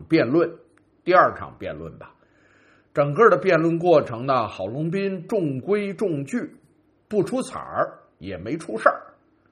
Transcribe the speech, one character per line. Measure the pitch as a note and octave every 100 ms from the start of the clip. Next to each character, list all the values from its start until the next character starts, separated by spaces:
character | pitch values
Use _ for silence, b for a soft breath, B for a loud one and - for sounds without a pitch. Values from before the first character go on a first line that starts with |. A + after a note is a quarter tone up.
| -
辩 | D#3+ A#2+
论， | D#3+ E3 - _ _ _ _
第 | E3
二 | F3+ C3 F#2
场 | C#2+ -
辩 | F2+ D2+
论 | E2 -
吧。 | - _ b b b b b b b
整 | - C#3+
个 | D3 A3+
的 | F3+
辩 | F#3+ D#3+
论 | E3 E3
过 | F3 D3+
程 | B2 A#2 C3+
呢， | B2+ G#2
郝 | - F#2+
龙 | C3+ E3
斌 | F#3+ G3 F#3+ F#3
中 | A3 D#3 C3
规 | E3+ G#3 G3
中 | F#3 G3+ C#3+
矩， | C3+ A#3+ D#3+ - _ _ _ _ _
不 | G#3+
出 | - B3+
彩 | - D2+
儿， | C2 F#2 - - _ _
也 | F#2 F2
没 | G#2 D#3+
出 | - A3
事 | -
儿。 | - - _ _ _ _